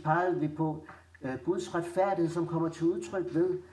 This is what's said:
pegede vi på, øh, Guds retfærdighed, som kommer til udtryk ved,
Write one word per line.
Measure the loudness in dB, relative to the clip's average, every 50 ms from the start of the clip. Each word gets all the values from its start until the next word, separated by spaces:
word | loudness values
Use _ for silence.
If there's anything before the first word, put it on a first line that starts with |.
| 0
pegede | 2 2 4 4 2 0 0
vi | 0
på, | -2 0 0 -2 -2 -2 -4 -10 -16 -20 -20 -20 -20 -20 -10
øh, | -8 -6 -6 -4 -2
Guds | 0 0 0 -2 -2 -2
retfærdighed, | -4 -4 -2 2 2 2 2 4 2 2 0
som | 2 0 -2
kommer | 0 0 0 0 0
til | 0 2 2
udtryk | 2 2 2 -4 -4 -4 -4 -4 0 2
ved, | 2 2 4 2 -2 -4 -10